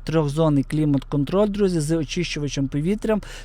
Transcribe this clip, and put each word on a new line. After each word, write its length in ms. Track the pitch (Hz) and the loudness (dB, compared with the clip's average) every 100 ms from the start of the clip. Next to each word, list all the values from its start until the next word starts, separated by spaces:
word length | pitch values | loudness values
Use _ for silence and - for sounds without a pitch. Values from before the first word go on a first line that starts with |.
трьохзонний 600 | - 160 147 143 160 143 | 2 0 0 2 2 2
клімат-контроль, 840 | 131 151 151 139 - 147 139 180 214 | 2 0 2 2 0 -2 0 2 2
друзі, 320 | 202 202 175 | 2 2 2
з 160 | 147 165 | 0 0
очищувачем 720 | 143 175 160 156 147 143 139 | 0 -4 -4 -4 -4 -2 -2
повітрям, 540 | 143 156 214 220 214 - - | -2 -2 -2 0 -2 -2 -14